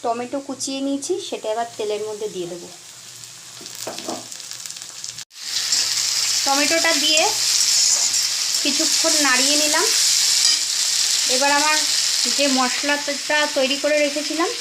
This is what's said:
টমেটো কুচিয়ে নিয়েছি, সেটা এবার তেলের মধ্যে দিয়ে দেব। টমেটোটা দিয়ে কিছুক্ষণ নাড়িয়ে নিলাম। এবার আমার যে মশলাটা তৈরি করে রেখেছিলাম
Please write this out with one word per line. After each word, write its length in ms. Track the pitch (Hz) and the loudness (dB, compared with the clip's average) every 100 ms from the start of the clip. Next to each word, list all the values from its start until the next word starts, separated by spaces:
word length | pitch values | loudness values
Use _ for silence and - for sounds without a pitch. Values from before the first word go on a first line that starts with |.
টমেটো 360 | 247 233 247 285 277 | -2 -2 -2 -6 -6
কুচিয়ে 320 | 262 - 269 277 | -8 -4 -4 -2
নিয়েছি, 280 | 277 - 392 - | -2 -2 -4 -4
সেটা 200 | 214 220 | -6 -4
এবার 140 | 220 233 - | -2 -4 -4
তেলের 260 | 214 208 214 | -4 -2 -4
মধ্যে 180 | 208 214 180 | -6 -6 -6
দিয়ে 120 | 170 | -8
দেব। 120 | 175 175 - - - - - - - - - - - - - - - - - - - - - - - - - - - - - - - - - - - - - | -8 -12 -18 -18 -18 -18 -16 -16 -18 -18 -14 -14 -10 -10 -8 -8 -10 -10 -14 -12 -12 -12 -12 -12 -12 -12 -12 -16 -14 -8 -4 0 0 2 0 0 0 0 0
টমেটোটা 480 | - 277 294 330 330 311 | 2 2 4 4 2 2
দিয়ে 200 | 302 311 381 415 - - - - - - - - - - - - | 4 4 4 2 2 2 4 4 4 4 2 0 0 -2 0 0
কিছুক্ষণ 500 | 294 285 320 - 330 311 285 | 0 0 2 2 2 2 4
নাড়িয়ে 280 | 247 269 294 | 4 4 2
নিলাম। 240 | 302 311 427 - - - - - - - - - - - - - - 254 | 2 2 2 2 4 4 4 4 4 2 0 -2 0 0 2 0 2 2
এবার 160 | 285 285 | 4 4
আমার 180 | 302 311 302 - - - 247 233 | 2 2 0 0 0 0 0 2
যে 80 | 285 262 | 2 2
মশলাটা 800 | 254 - 285 285 285 277 - 302 294 294 | 2 0 0 0 -2 -6 0 0 2 2
তৈরি 200 | 262 285 | 0 2
করে 120 | 294 302 294 | 2 2 2
রেখেছিলাম 440 | 294 294 311 359 - | 0 -4 -2 -2 -2